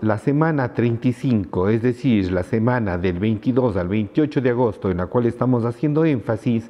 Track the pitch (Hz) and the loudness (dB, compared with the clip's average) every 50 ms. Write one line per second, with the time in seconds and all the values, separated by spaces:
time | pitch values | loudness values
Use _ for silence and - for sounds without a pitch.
0 | 110 107 104 107 - 143 139 147 160 165 156 139 123 117 - - 113 120 117 113 | -2 0 0 0 0 0 2 2 2 2 2 0 -2 -2 0 0 0 0 0 0
1 | - 127 117 - - 135 117 107 95 - - 90 92 101 113 113 113 127 120 - | 0 -2 -2 -2 0 0 0 0 0 -2 -2 0 2 2 2 2 2 0 0 0
2 | - 131 113 101 95 90 92 90 87 - 113 113 110 123 123 123 110 95 87 87 | 0 2 2 2 2 0 0 -2 -2 -2 -2 0 2 2 0 0 0 -2 -2 0
3 | 92 95 87 87 104 113 110 107 - 135 117 131 127 120 90 95 87 87 101 110 | 0 -2 0 0 0 -2 -2 0 -2 0 0 2 0 0 0 -2 -2 0 -2 -2
4 | 104 98 - 156 151 147 - 147 120 127 120 123 127 110 - - - 95 90 87 | -2 -2 0 0 0 0 0 0 0 2 2 2 2 0 0 -2 -2 -2 -2 -2
5 | 90 - - 123 117 117 113 - 123 127 127 120 110 120 120 - 160 147 143 156 | -2 -2 0 0 0 0 0 0 0 2 2 2 0 -2 -2 -2 -2 0 0 2
6 | 165 160 139 113 - - 110 - - 123 117 113 - - | 2 2 0 0 -2 -2 -4 -2 0 -2 -2 -2 -4 -8